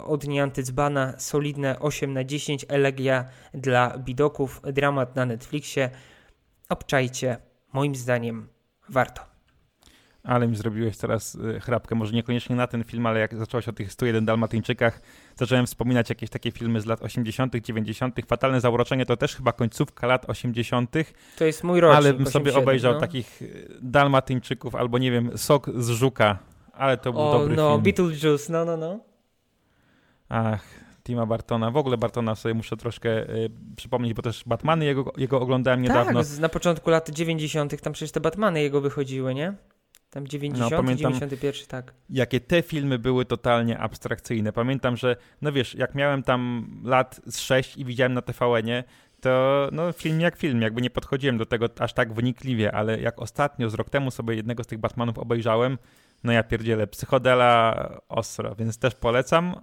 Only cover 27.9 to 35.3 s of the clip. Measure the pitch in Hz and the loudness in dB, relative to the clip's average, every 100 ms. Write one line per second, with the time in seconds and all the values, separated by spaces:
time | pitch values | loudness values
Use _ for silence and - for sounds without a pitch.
27.9 | 196 175 151 151 143 156 165 170 165 160 | 2 0 2 2 2 0 -2 -2 -4 -6
28.9 | 214 _ _ _ _ _ _ _ _ _ | -10 _ _ _ _ _ _ _ _ _
29.9 | _ _ _ - 117 110 104 - - - | _ _ _ -8 -2 -2 -4 -8 -20 -20
30.9 | - - 120 113 113 - 117 113 139 135 | -16 -6 -2 0 -2 -2 -2 0 0 0
31.9 | 120 117 120 113 107 117 113 - 113 117 | 0 -2 -2 -4 -2 -2 -4 -4 -8 -8
32.9 | - 117 110 110 110 113 117 - - - | -4 -2 -2 -2 -4 -6 -8 -18 -16 -6
33.9 | 123 117 113 123 - 120 117 151 160 151 | -2 -2 -4 -4 -6 -4 -2 0 0 2
34.9 | 135 - - 131 | 0 -2 -4 0